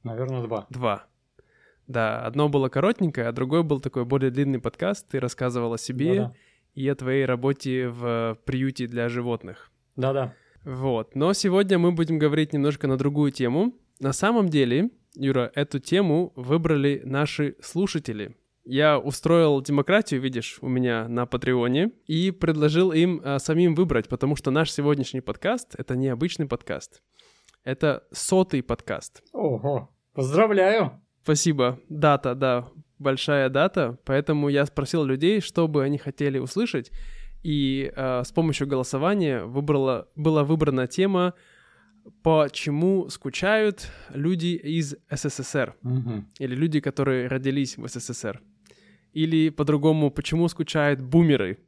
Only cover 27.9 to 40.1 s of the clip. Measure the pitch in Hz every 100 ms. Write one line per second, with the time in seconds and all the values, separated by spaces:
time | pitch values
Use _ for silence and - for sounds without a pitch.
27.9 | 135 _ - - 185 185 139 - 117 -
28.9 | 98 - - _ - 170 120 139 135 -
29.9 | _ _ - 131 156 220 202 185 220 156
30.9 | - _ _ - 151 170 147 123 127 _
31.9 | 156 151 139 131 127 135 123 123 - -
32.9 | _ 139 135 - 143 131 131 180 190 127
33.9 | 123 - 135 147 151 143 143 143 - 135
34.9 | 170 143 135 160 214 - - 165 151 135
35.9 | 147 - - 143 135 127 185 233 147 -
36.9 | - - - - - 165 147 139 135 135
37.9 | - 131 127 123 - 165 139 139 135 123
38.9 | 135 160 208 165 127 95 131 147 143 131
39.9 | 123 -